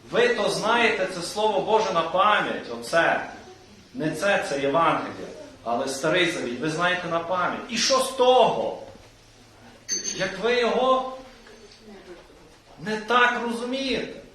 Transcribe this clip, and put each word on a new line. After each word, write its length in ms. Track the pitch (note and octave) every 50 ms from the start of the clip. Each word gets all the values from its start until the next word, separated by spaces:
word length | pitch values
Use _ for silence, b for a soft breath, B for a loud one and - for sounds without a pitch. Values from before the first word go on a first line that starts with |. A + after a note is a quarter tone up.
| - A#2
ви 180 | C#3+ G#3 A#3+ A#3+
то 220 | A#3 G#3+ G3+ F#3
знаєте 580 | - D#3+ F#3 G#3+ A#3 A#3+ A#3 A3 - G3+ F#3 F3+ F3+
це 80 | F3 D#3+
Слово 380 | - - G#3 G#3+ G#3+ G3+ F#3
Боже 320 | - F3+ A3 G#3+ G3+ G3 F3+
на 100 | E3+ D#3+
пам'ять, 640 | - - F3+ G3 G#3 G#3 - - B2 A2 - - - A#2 A2+
оце, 500 | - - - E3+ E3 C#3+ A#2+ - - - - - - - - - - - - - - - -
не 160 | B2+ D3+ D#3+
це, 340 | - - G3 G3+ G3 F3+ - -
це 120 | C#3+ C#3
Євангеліє, 680 | C#3 C#3 C#3+ E3 E3 D#3 C#3+ - - - - - - - - - - - - - -
але 240 | A2+ A#2 A#2+ C3+ C3+
Старий 420 | C3+ - D#3+ D#3 E3+ F3+ F3 E3
Завіт, 300 | - C3+ B2+ A#2+ A#2+ B2
ви 100 | D3+ D#3
знаєте 380 | D#3 E3 F3 F3+ F3+ F3 F3 E3+
на 100 | E3 E3+
пам'ять. 420 | E3+ - F#3 F3+ F3 D#3 - - - -
І 80 | A#3
що 220 | A3+ A#3 C4+ C4+ B3+
з 100 | - -
того, 680 | - - B3 B3+ B3+ B3+ A3+ - - - - - - - - - - - - - - - - - - - - - - - - - - - - - - - - - -
як 220 | - F#3 F#3 F#3 F3+
ви 220 | G3 A#3 B3 B3
його 560 | A#3+ G#3+ F#3 D#3+ B3+ B3+ B3+ B3+ B3+ C4 - - - - - - - - - A3+ A3+ - - - - G#3+ G#3 F#4+ F4+ F4+ F4+ - - - - - - - - - _ - - -
не 160 | D3 G#3 A3
так 440 | G#3+ G#3 A3+ A#3+ B3 B3 B3 A#3+ A#3 A#3
розумієте? 760 | A#3+ A#3 A3 A#3+ B3 C4 C4+ C4+ C4 - - - - - - - -